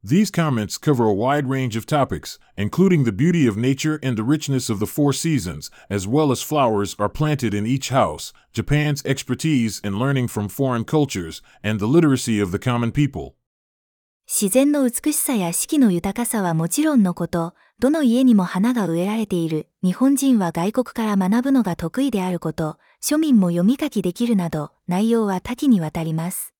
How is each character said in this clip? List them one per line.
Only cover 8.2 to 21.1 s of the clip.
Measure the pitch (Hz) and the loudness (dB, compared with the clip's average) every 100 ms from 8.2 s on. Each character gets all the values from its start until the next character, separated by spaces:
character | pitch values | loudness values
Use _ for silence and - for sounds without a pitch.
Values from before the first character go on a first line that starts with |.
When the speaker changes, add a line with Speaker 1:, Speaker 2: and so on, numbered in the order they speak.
| - - _ | -12 -18 _
Speaker 1:
Japan's | - - 147 151 143 | -8 0 0 0 -2
expertise | - 131 - 127 160 143 113 - | -2 -4 -4 -4 0 0 0 -4
in | 104 98 | -6 -2
learning | 131 139 120 | -2 0 -2
from | - 104 | -4 -6
foreign | - 135 120 110 | -4 -2 -2 0
cultures, | 156 143 95 82 - _ _ | 0 0 -4 -8 -12 _ _
and | 104 110 | -4 -2
the | 104 | 4
literacy | 165 156 131 - 110 | 4 6 2 0 0
of | 98 | 0
the | 98 | -2
common | - 120 117 | -2 -2 -2
people. | 139 147 92 67 _ _ _ _ _ _ _ _ _ _ | 0 -2 -2 -12 _ _ _ _ _ _ _ _ _ _
Speaker 2:
自 | - 202 | -2 2
然 | 254 285 | 2 2
の | 294 262 | 2 0
美 | - 302 | -2 -4
し | 285 | -2
さ | - 240 | -2 -2
や | 170 | -2
四 | 180 - | -4 -2
季 | 311 | 2
の | 240 | 4
豊 | 175 196 | 2 -2
か | 190 233 | -4 -4
さ | 226 | -2
は | 185 | 0
も | 160 165 | 0 0
ち | 220 | 0
ろ | 311 277 | 2 4
ん | |
の | 190 | 2
こ | 175 170 | 0 -4
と、 | 175 165 _ _ _ | -4 -4 _ _ _
ど | 254 | 0
の | 320 | 2
家 | 269 233 | 2 4
に | 262 | 6
も | 214 180 | 4 4
花 | 180 220 | 0 0
が | 247 180 | 0 0
植 | 165 | -2
え | 185 | -2
ら | 220 | -2
れ | 214 | -2
て | 180 | -2
い | 165 | -2
る、 | 160 - _ | -4 -6 _
日 | 185 | -2
本 | 180 262 277 | 2 2 2
人 | 277 240 | 2 2
は | 180 | 2
外 | 165 180 | -2 -2
国 | 220 240 | -2 -4
か | - | -4
ら | 220 | -2